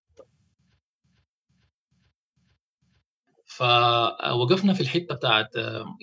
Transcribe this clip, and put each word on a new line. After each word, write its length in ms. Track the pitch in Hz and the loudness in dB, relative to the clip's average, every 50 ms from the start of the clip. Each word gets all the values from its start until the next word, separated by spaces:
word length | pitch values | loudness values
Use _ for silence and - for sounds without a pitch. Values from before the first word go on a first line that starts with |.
| _ _ _ - - _ _ _ _ _ _ _ _ _ _ _ _ _ _ _ _ _ _ _ _ _ _ _ _ _ _ _ _ _ _ _ _ _ _ _ _ _ _ _ _ _ _ _ _ _ _ _ _ _ _ _ _ _ _ _ _ _ _ _ _ _ _ _ _ | _ _ _ -20 -20 _ _ _ _ _ _ _ _ _ _ _ _ _ _ _ _ _ _ _ _ _ _ _ _ _ _ _ _ _ _ _ _ _ _ _ _ _ _ _ _ _ _ _ _ _ _ _ _ _ _ _ _ _ _ _ _ _ _ _ _ _ _ _ _
فوقفنا 1300 | - - - 127 120 120 120 120 117 117 117 117 104 - - - - 127 120 127 127 185 190 196 196 185 | -14 -6 -2 0 2 4 4 4 4 2 2 0 -2 -2 -4 -4 -2 -2 0 2 2 2 4 4 2 2
في 80 | - | 2
الحتة 340 | 139 131 - 170 175 - 143 | 0 -2 -2 -4 -4 -4 -6
بتاعت، 400 | - - 123 110 107 113 - - | -4 0 0 2 0 0 -2 -6
آه، 420 | 123 117 117 - - - - - - | -8 -6 -6 -8 -10 -12 -12 -12 -4